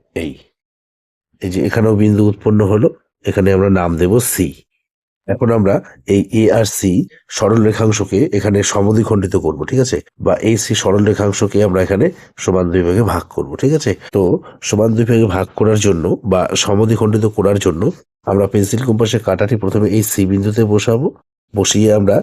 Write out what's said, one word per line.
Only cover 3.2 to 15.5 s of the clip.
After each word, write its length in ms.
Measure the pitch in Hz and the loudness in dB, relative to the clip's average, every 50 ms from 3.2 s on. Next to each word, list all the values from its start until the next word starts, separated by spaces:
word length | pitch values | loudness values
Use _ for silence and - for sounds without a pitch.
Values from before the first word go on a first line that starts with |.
| - | -8
এখানে 240 | 101 95 104 95 95 98 | -4 -2 0 2 2 2
আমরা 160 | 95 98 98 | 2 2 2
নাম 220 | 95 95 87 87 85 | 2 2 0 0 0
দেব 160 | 80 87 90 104 120 - - - | 0 0 2 2 2 0 -2 -2
সি। 140 | - 87 71 - - _ _ _ _ _ _ _ _ _ _ _ _ _ | -4 -4 -4 -6 -12 _ _ _ _ _ _ _ _ _ _ _ _ _
এখন 220 | - 98 - 127 113 | -6 -4 -2 0 0
আমরা 240 | 117 113 101 98 104 151 - - - - _ - 101 | 2 2 2 2 0 0 -4 -8 -20 -10 _ 0 0
এই 80 | 101 - - - 110 | 0 0 0 0 2
এ 20 | 110 101 | 2 2
আর 160 | - 113 110 104 - | 2 2 0 -2 -2
সি 140 | - - 98 87 98 - - - - _ - - | -2 -2 0 0 0 -2 -4 -8 -20 _ -12 -6
সরল 220 | - - 98 110 113 107 | -2 0 2 2 2 2
রেখাংশকে 560 | 107 107 104 113 110 107 - 98 - - 117 139 170 - | 2 2 2 0 0 0 0 -2 -2 0 0 0 0 0
এখানে 260 | 101 101 107 98 101 104 | -2 -2 0 0 0 0
সমদ্বিখণ্ডিত 720 | - - 104 98 104 107 110 110 - 110 101 95 92 98 92 78 | -2 -2 0 0 2 2 2 0 0 0 -2 -2 -2 -2 -2 -2
করব, 140 | 78 76 71 76 | -2 -4 -6 -6
ঠিক 140 | - - 127 | -4 -2 -2
আছে? 180 | 131 123 - 73 - _ _ - | -2 0 -2 -6 -6 _ _ -6
বা 140 | - 92 90 - - 107 | -2 -2 -2 0 0 0
এই 60 | 117 | 0
সি 160 | 107 - - 110 | 0 -2 -4 -4
সরল 280 | - - 101 95 104 104 | -2 0 0 2 2 2
রেখাংশকে 540 | 107 101 - 104 101 98 - 107 98 - 101 104 | 2 0 0 0 -2 -2 -2 -2 0 0 0 0
আমরা 160 | 101 90 95 | 2 2 0
এখানে 240 | 95 - 98 95 156 180 - - - - _ - | 0 0 0 0 0 -2 -2 -6 -18 -20 _ -8
সমান 260 | - - 92 95 90 87 | -4 -2 0 0 0 0
দুই 140 | 85 92 87 | 0 0 0
ভাগে 200 | 85 90 101 120 | 2 2 0 0
ভাগ 200 | 98 82 85 - - - | 0 -2 -4 -6 -8 -8
করব, 160 | - 73 - - | -8 -8 -8 -6
ঠিক 180 | - - 135 156 | -2 -2 0 0
আছে? 180 | 156 - 120 92 - - - - | 0 -2 -2 -4 -6 -6 -6 -2
তো 80 | 101 95 87 123 - - - - - - | 0 0 0 0 -2 -4 -8 -20 -14 -8
সমান 260 | - - 101 110 113 110 | -2 0 0 2 2 2
দুই 120 | 110 117 | 0 2
ভাগে 220 | 107 120 113 113 101 90 | 2 2 2 2 2 0
ভাগ 120 | 92 92 - | -2 -4 -4